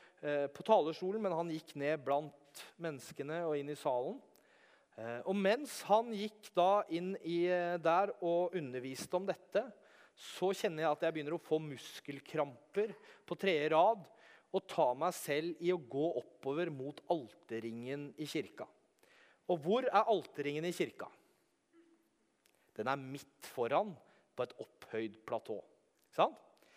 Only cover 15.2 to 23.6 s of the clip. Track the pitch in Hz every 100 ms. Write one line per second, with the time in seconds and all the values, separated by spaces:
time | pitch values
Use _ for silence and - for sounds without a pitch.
15.2 | - 147 165 156 170 180 123 135 160 123
16.2 | - - 135 147 175 139 135 147 - 170
17.2 | 113 - - 113 113 117 123 143 143 -
18.2 | 151 160 113 - - _ _ _ _ -
19.2 | - _ - 175 147 233 254 196 226 196
20.2 | - - 143 147 170 175 143 - - -
21.2 | _ _ _ _ _ _ 339 _ _ _
22.2 | _ _ _ _ _ - 110 139 131 139
23.2 | - _ - -